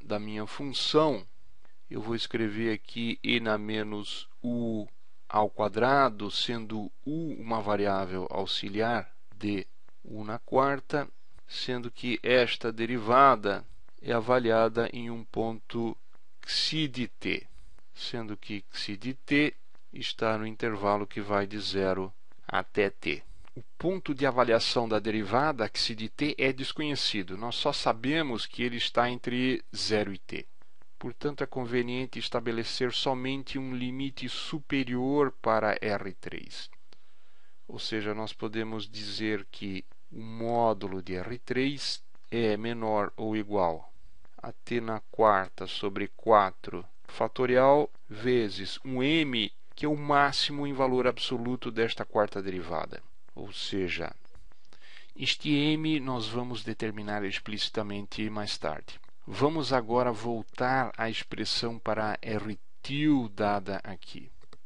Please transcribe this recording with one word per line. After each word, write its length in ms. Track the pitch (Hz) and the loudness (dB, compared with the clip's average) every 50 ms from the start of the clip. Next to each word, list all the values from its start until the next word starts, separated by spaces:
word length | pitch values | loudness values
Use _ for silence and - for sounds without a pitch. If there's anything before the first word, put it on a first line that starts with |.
| - | -4
da 160 | - 107 104 | -2 -2 -2
minha 260 | 104 107 107 107 107 | -2 -4 -4 -4 -4
função. 800 | - - - 143 139 120 - - - - 151 156 156 127 98 90 - - - - - - - - - - - - - | -6 -6 -6 -6 -4 -2 -2 0 4 6 6 6 6 4 0 -2 -6 -8 -8 -8 -8 -8 -8 -8 -8 -8 -8 -8 -6
Eu 120 | - - | -6 -4
vou 140 | 107 113 117 | -4 -2 -2
escrever 580 | 113 - - - 113 110 107 101 110 113 113 110 | -2 -2 -2 0 0 0 0 0 0 0 0 0
aqui 440 | 101 - - - 120 117 117 - - - | 0 -4 -6 -4 -2 -2 -2 -2 -2 0
e 160 | 110 120 120 | 2 2 2
na 180 | 117 113 107 107 | 2 2 0 0
menos 720 | 104 107 110 110 107 104 107 104 101 - - - - - - - - | 0 -2 -2 -2 -2 -2 -2 -4 -4 -4 -6 -6 -8 -8 -8 -4 -2
u 440 | 123 120 120 117 113 113 107 104 - - - - - - - - - | -2 0 0 0 0 -2 -2 -4 -6 -6 -8 -8 -8 -8 -8 -6 0
ao 200 | - 107 107 98 | 2 2 2 2
quadrado, 840 | - - 107 101 95 110 117 131 139 143 135 127 107 101 104 98 | 2 0 0 0 4 4 6 6 8 6 6 4 2 0 -4 -4
sendo 600 | - - - - 120 117 110 107 113 110 104 - - - - | -2 -2 0 0 -2 -2 -4 -4 -4 -4 -4 -4 -6 -6 -4
u 280 | 135 151 165 165 151 - | -4 -2 -2 -2 -4 -4
uma 280 | - 113 113 117 110 | -6 -4 -2 -2 0
variável 680 | 101 104 104 101 101 101 98 95 95 90 92 92 92 - | 2 2 2 4 4 2 2 2 0 0 -2 -2 -2 -2
auxiliar 800 | - 90 98 92 - - - 101 98 104 110 117 120 107 92 - - - - - 107 | -2 -2 0 0 -2 -2 -2 -2 0 0 2 2 2 0 -2 -4 -6 -8 -8 -8 -6
de 300 | 101 101 104 104 95 92 - - - - - - - - | -4 -2 0 0 0 -2 -4 -6 -8 -8 -8 -8 -8 -8
u 200 | - 110 107 104 | -8 -6 -6 -6
na 160 | 107 110 120 | -4 -6 -6
quarta, 680 | - - - 127 135 139 139 135 - - - 147 139 - - - - - - - - - | -4 2 4 4 4 4 2 0 -2 -2 -2 -2 -2 -2 -6 -8 -8 -8 -8 -8 -8 -8
sendo 420 | - - - - 123 123 120 120 | -6 -6 -4 -4 -2 -2 -4 -6
que 280 | - - - 123 117 - - | -6 -4 -2 -2 -2 0 4
esta 480 | 110 127 127 120 113 - - - 117 | 6 6 6 6 6 2 0 -2 -2
derivada 920 | 113 110 113 113 127 120 104 110 120 131 139 139 123 107 101 101 95 92 - - - - - - - - | -2 0 0 0 0 0 2 6 8 10 10 10 10 8 4 2 0 0 -2 -6 -8 -8 -8 -8 -8 -6
é 100 | - - 120 | -2 0 0
avaliada 760 | 117 110 117 127 127 120 110 113 113 113 110 113 117 117 - - | 2 4 4 4 4 6 6 6 6 6 4 4 2 0 0 -2
em 160 | 120 117 117 | -4 -6 -6
um 140 | 117 117 113 | -6 -6 -6
ponto 720 | - - - 113 113 113 113 - - - 117 117 113 113 - - - - - - - - - - | -4 -2 -2 -2 -2 -2 -4 -6 -4 -2 -2 -2 -2 -2 -4 -6 -8 -8 -8 -8 -8 -8 -8 -6
xi 420 | - - - - - 156 160 156 143 | -2 -2 0 0 0 0 0 0 -2
de 200 | - 127 120 - | -2 -4 -4 -4
t, 400 | - - - 95 87 - - - - - - - - - - - - | -4 -4 -2 -2 -2 -2 -2 -6 -8 -8 -8 -8 -8 -8 -8 -8 -8
sendo 440 | - - - - 120 113 104 104 - | -6 -6 -6 -4 -4 -4 -6 -6 -6
que 260 | - - 107 101 - - | -6 -6 -6 -6 -6 -6
xi 240 | - - - - 101 | -6 -6 -4 -4 -4
de 180 | 98 110 127 135 | -4 -4 -4 -6
t 400 | - - - 143 143 151 - - - - - - - - - | -6 -2 2 4 4 4 4 0 -2 -6 -8 -8 -8 -8 -8
está 460 | - 135 120 - - - 113 110 110 107 | -6 -6 -6 -4 -2 0 2 2 2 2
no 80 | 110 | 0
intervalo 600 | 110 110 - 120 117 107 98 101 101 104 101 104 98 | -2 -2 -2 -2 0 0 2 4 4 4 4 2 0
que 120 | - 110 | -4 -4
vai 280 | 101 101 104 101 101 101 | -2 2 2 2 2 2
de 120 | 104 104 | -2 -4
zero 540 | 95 95 95 98 95 95 92 95 95 98 - - - - - - - - | -4 -2 0 2 4 4 4 2 0 -2 -4 -6 -8 -8 -8 -8 -6 -2
até 420 | - 95 95 - - 107 101 98 | -2 -2 -2 0 2 2 2 2
t. 340 | - - - - 73 - - - - - - - - | 2 -2 -2 -2 -2 -2 -4 -6 -8 -8 -8 -8 -8
O 80 | 123 - - - - | -8 -8 -8 -6 -2
ponto 360 | - 175 190 185 - - 143 | -2 0 0 0 -2 -4 0
de 120 | 131 139 | 2 2
avaliação 600 | 135 120 127 120 120 113 110 - - - 127 117 113 | 4 4 6 6 6 6 6 4 4 2 2 2 4
da 120 | 110 104 | 2 2
derivada 680 | 101 110 104 107 104 92 110 127 147 156 147 117 107 101 - | 2 2 0 0 0 2 4 4 4 4 2 2 0 0 0
xi 220 | - - - 117 | 0 0 0 -2
de 120 | 107 110 107 | -2 -4 -6
t 260 | - - 147 151 - - | -2 0 0 0 2 2
é 160 | 131 135 131 | 2 2 2
desconhecido. 840 | 131 131 - - - 156 147 143 - - - - 104 92 90 92 98 | 0 -4 -4 -4 -2 -2 -2 -2 0 0 0 0 -2 -2 -4 -4 -6
Nós 180 | 113 120 117 | -4 -4 -4
só 180 | - - 147 143 | -2 0 0 0
sabemos 720 | - - 127 113 110 117 131 151 165 156 135 117 104 - | 2 2 2 2 2 0 0 0 0 0 0 -2 -4 -4
que 160 | - - - | -6 -4 -2
ele 160 | 120 123 120 117 | -2 0 0 -2
está 320 | - - - 120 120 120 | -2 0 2 2 2 2
entre 540 | 123 120 - 123 120 123 127 131 127 - - - - | 0 -2 -4 -2 0 0 2 2 2 0 -2 -4 -6
zero 380 | 104 - 101 110 107 104 101 98 | -4 0 2 2 2 2 2 -2
e 40 | - | -4
t. 300 | - - - - - - - - - - - - - - - - | -6 -6 -6 -6 -6 -8 -8 -8 -8 -8 -8 -8 -8 -8 -8 -6
Portanto, 440 | - 127 117 - - 147 143 - 143 | -6 -6 -6 -4 -2 -2 -2 -2 -2
é 40 | - | -2
conveniente 720 | - 135 123 117 120 123 120 120 123 127 131 120 - 120 | -2 -2 -2 0 2 2 2 2 0 -2 -2 -4 -4 -4
estabelecer 720 | 110 - - 120 113 120 113 113 113 - - - 131 123 | -4 -2 -2 0 0 0 0 0 -2 -2 -2 0 0 0
somente 680 | - - - 143 131 127 127 131 135 139 135 - - 135 | 0 0 0 0 0 0 0 -2 -2 -2 -4 -4 -4 -4
um 160 | 131 131 127 | -4 -4 -2
limite 520 | 123 127 123 127 131 139 139 - - 127 120 | -2 -2 -2 -2 -2 -2 -4 -4 -4 -6 -6
superior 1040 | - - - - - 156 - - 147 135 131 123 123 123 127 135 143 147 143 131 - - | -4 -6 -4 -4 -4 -4 -2 0 0 0 2 2 0 0 2 2 4 4 4 4 2 0
para 360 | - 117 110 107 107 107 - - | 2 4 4 4 4 4 2 2
R 340 | - 110 101 98 95 98 90 | 0 0 0 0 -2 -4 -6
três. 560 | - - - - 82 - - - - - - - - - - - - - - - - - - - - - - - - - - | -6 -6 -6 -6 -6 -6 -8 -8 -8 -8 -8 -8 -8 -8 -8 -8 -8 -8 -8 -8 -8 -8 -8 -8 -8 -8 -8 -8 -8 -8 -8
Ou 100 | - 117 | -6 -6
seja, 380 | - - 110 110 104 104 104 | -4 -4 -2 -2 -2 -2 -2
nós 180 | 110 110 107 - | -2 -4 -4 -4
podemos 560 | - 113 110 107 110 110 110 110 110 101 104 | -4 -4 -4 -2 -2 -2 -2 -4 -4 -6 -6
dizer 560 | 98 104 107 104 101 104 110 107 107 98 98 - | -6 -6 -6 -6 -4 -2 0 0 0 -2 -2 -6
que 340 | - - 98 98 95 92 - - - - - - | -8 -6 -6 -4 -4 -4 -6 -6 -8 -8 -8 -8
o 80 | 113 113 | -8 -6
módulo 840 | 113 113 113 113 113 117 120 117 117 113 110 98 101 95 95 95 | -6 -6 -6 -4 -2 0 2 4 4 4 4 2 0 -2 -4 -4
de 120 | 92 95 92 | -4 -4 -4
R 220 | 90 90 113 120 123 | -4 -4 -4 -6 -6
três 640 | - - 123 127 131 139 147 135 - - - - - - - - - - | -4 -2 0 0 2 0 0 -2 -4 -4 -4 -4 -6 -8 -8 -8 -6 -4
é 260 | 113 117 117 107 104 104 | 0 2 2 2 2 0
menor 540 | 110 117 120 117 113 110 107 104 101 - - | 0 -2 -4 -2 0 2 2 2 2 0 -2
ou 200 | - 110 110 107 | -2 -2 0 0
igual 580 | 110 104 101 104 98 90 85 80 82 - - - - - - - - - - - - | 0 0 2 2 4 4 4 2 0 -4 -8 -8 -8 -8 -8 -8 -8 -8 -8 -8 -8
a 140 | - 117 | -8 -8
t 300 | - - - - 120 117 | -8 -8 -4 -2 -2 -2
na 180 | 113 113 110 107 - - | 0 0 -2 -4 -4 -4
quarta 560 | - - 110 107 101 95 95 95 - - 95 95 | 4 6 8 8 8 8 4 2 -2 -4 -4 -4
sobre 400 | - - - 101 98 101 101 - | -4 -2 -2 -2 -2 -2 -2 -4
quatro 760 | - - - 110 113 104 98 92 - - - 101 98 87 - - - - - - | -4 0 6 8 10 10 10 8 4 -2 -4 -4 -4 -4 -6 -6 -8 -8 -8 -6
fatorial 840 | - - 113 113 - - 127 123 123 127 131 139 139 147 143 - - - - - | -2 0 0 0 2 2 2 6 6 8 10 10 10 8 6 4 0 -6 -8 -8
vezes 720 | 107 104 113 127 127 120 110 101 95 101 98 90 - - - | -6 -2 2 4 4 4 4 2 0 -2 -4 -4 -4 -6 -4
um 200 | 135 131 123 127 | -2 0 2 2
m, 480 | 143 160 165 156 139 123 113 104 101 - - - - - | 4 4 4 4 2 2 2 0 0 -2 -4 -8 -8 -4
que 100 | - 147 | -2 0
é 40 | 147 | 0
o 60 | 151 | 0
máximo 720 | 147 147 147 143 143 143 143 139 - - - 147 143 143 | 0 2 4 6 6 6 6 4 2 0 0 0 -2 -2
em 80 | 143 139 | -2 2
valor 320 | 127 135 131 127 123 123 | 2 4 4 4 4 4
absoluto 640 | 123 120 - - - 127 117 117 120 127 123 - 123 | 4 2 2 0 -2 -2 0 0 0 -2 -2 -2 -2
desta 340 | 113 110 113 113 - - 107 | 0 2 2 2 2 -2 -4
quarta 360 | - - 113 104 101 - 101 | 0 2 4 4 4 2 -2
derivada. 640 | 95 98 92 90 82 80 85 80 82 - - - - - - - - - - | -2 -2 -2 -2 -2 -2 -2 -2 -2 -4 -6 -8 -8 -8 -8 -8 -8 -8 -8
Ou 180 | - - 101 - | -6 -6 -6 -6
seja, 580 | - - - 101 98 92 85 82 85 80 82 - - - - - - - - - - - - - - - - - - - - - | -6 -4 -2 0 0 0 0 0 -2 -4 -6 -6 -8 -8 -8 -8 -8 -8 -8 -8 -8 -8 -8 -8 -8 -8 -8 -8 -8 -8 -8 -6
este 360 | - - - - - - 151 | -4 -2 -2 -2 0 2 2
m 480 | 147 143 147 151 156 156 156 156 156 147 | 4 4 4 4 4 2 2 2 0 0
nós 280 | 131 135 127 120 110 107 | 0 0 -2 -2 -2 -2
vamos 360 | 110 120 123 123 120 107 104 | -2 -4 -2 -2 -4 -4 -4
determinar 600 | 110 110 - 113 110 104 107 104 104 104 104 101 | -4 -4 -2 -2 -2 -2 -4 -4 -2 -2 -2 -2
explicitamente 1040 | 95 98 - - 113 107 101 - - - 113 107 104 101 101 101 - - - 110 107 | -2 -2 -4 -4 -4 -4 -2 -2 -2 -2 -2 -2 -2 -2 -4 -4 -6 -4 -4 -4 -2
mais 260 | 107 107 104 101 - - | -2 -4 -4 -4 -4 -4
tarde. 420 | - 80 76 - - - - - - - - - - - | -2 -2 -4 -4 -6 -8 -8 -8 -8 -8 -8 -8 -8 -6
Vamos 440 | 101 98 135 147 160 160 139 120 135 | 0 2 2 4 4 2 0 2 2
agora 360 | 127 113 107 117 123 123 123 | 2 2 4 4 4 4 4
voltar 840 | 113 104 113 120 117 113 104 - - - 127 127 131 131 123 110 - - | 2 0 -2 -2 -2 -2 -4 -6 -2 0 2 2 4 2 2 0 -2 -2
à 120 | 113 113 | -2 -2
expressão 680 | 110 - - - 107 104 107 - - - 123 117 117 110 | -2 -4 -4 -4 -4 -4 -2 -2 0 0 0 -2 -2 -2
para 400 | - 113 107 110 107 107 104 - | -2 0 0 2 0 0 -2 -2
R 360 | - 117 110 104 104 107 104 - - - - - | -2 -2 -2 -2 -2 -2 -4 -6 -6 -8 -8 -8
til 460 | - - 139 143 151 151 147 135 120 107 | -6 -4 -2 2 4 6 6 6 4 0
dada 540 | 101 104 107 101 104 104 95 98 95 - - | 0 0 2 2 2 2 0 -2 -4 -4 -4
aqui. 480 | - 95 - - - - - - - - - - - - - - | -6 -8 -8 -8 -8 -8 -8 -8 -8 -8 -8 -8 -8 -8 -8 -8